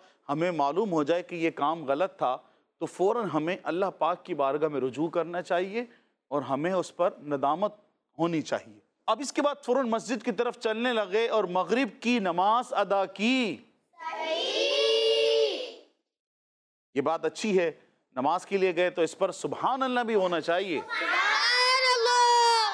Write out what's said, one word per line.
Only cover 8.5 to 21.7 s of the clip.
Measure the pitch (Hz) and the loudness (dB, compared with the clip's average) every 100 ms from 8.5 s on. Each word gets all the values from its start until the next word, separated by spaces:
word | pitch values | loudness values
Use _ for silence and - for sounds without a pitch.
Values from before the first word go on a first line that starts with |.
| 110 - 104 _ _ - | -4 -6 -20 _ _ -2
اب | 220 | -2
اس | 269 | -2
کے | - | 0
بعد | 285 285 | 0 0
فوراً | - 247 240 | 0 0 2
مسجد | 220 165 226 | -2 -2 -4
کی | 247 | -4
طرف | 190 240 - | -2 -2 -2
چلنے | 220 220 254 | -4 -2 0
لگے | 226 190 214 233 | 0 0 0 2
اور | 220 | 0
مغرب | 180 180 175 233 233 - | 0 0 0 0 0 -2
کی | 226 240 | 0 0
نماز | 185 170 202 233 240 | 2 2 2 2 0
ادا | 196 190 196 190 | -2 2 2 0
کی۔ | 190 226 262 214 120 - _ _ - - - 320 330 - - - - - 113 113 113 113 113 113 - - - _ _ _ _ _ _ _ _ _ _ _ | 0 0 2 0 -4 -12 _ _ -12 -10 -6 -4 -4 -2 0 0 2 2 4 4 4 4 4 2 -2 -10 -14 _ _ _ _ _ _ _ _ _ _ _
یہ | 135 | -4
بات | 143 160 | -2 -2
اچھی | 160 - 220 185 | -4 -4 0 2
ہے، | 170 - _ _ _ | 2 -4 _ _ _
نماز | 127 139 180 - | -4 0 0 -2
کے | 196 | 0
لیے | 185 165 | 2 2
گئے | 180 | 0
تو | 175 | 2
اس | 160 - | -2 0
پر | 185 | -4
سبحان | - 156 - 202 262 | -2 -6 -2 -2 0
اللہ | 262 247 | 0 0
بھی | 226 | 2
ہونا | 214 185 170 | 2 2 0
چاہیے۔ | 170 175 196 147 - - - - 427 - 466 494 494 | 0 -2 0 -4 -4 -4 -2 0 2 0 2 2 2